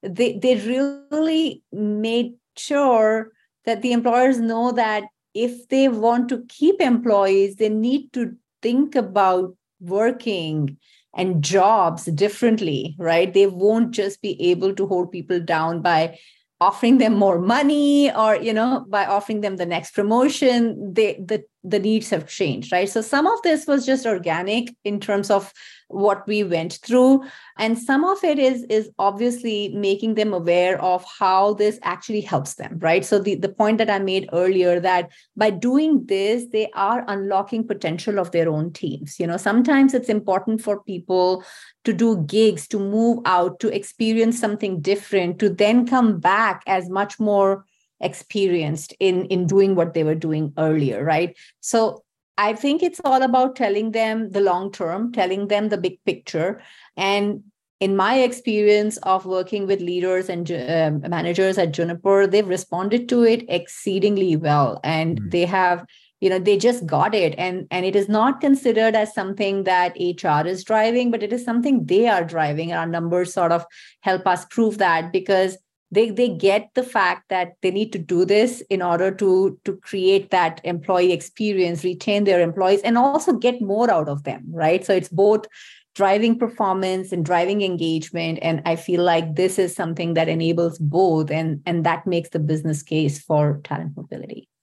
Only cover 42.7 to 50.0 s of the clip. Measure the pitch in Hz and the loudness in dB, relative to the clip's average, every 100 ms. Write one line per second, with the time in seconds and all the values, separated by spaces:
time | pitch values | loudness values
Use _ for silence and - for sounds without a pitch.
42.7 | 214 196 214 233 233 240 180 175 180 220 | -4 -2 0 2 2 2 2 2 -2 -4
43.7 | - - - 220 226 226 233 214 208 208 | -4 -10 -4 0 2 2 2 -2 -2 -4
44.7 | 185 151 202 - 196 175 180 208 175 208 | -4 -2 -2 0 -2 -2 0 -2 2 4
45.7 | 240 240 262 233 185 185 196 220 185 - | 4 4 2 2 2 0 2 0 -2 -2
46.7 | 190 180 190 202 - 214 202 196 196 _ | -4 -2 -4 -4 -2 0 2 2 0 _
47.7 | _ _ _ 185 - - 214 196 175 151 | _ _ _ -8 -8 -8 -2 0 0 -2
48.7 | 156 - - 190 180 180 190 175 196 196 | -6 -10 -2 0 0 -2 -2 2 4 4
49.7 | 185 170 170 | 2 0 0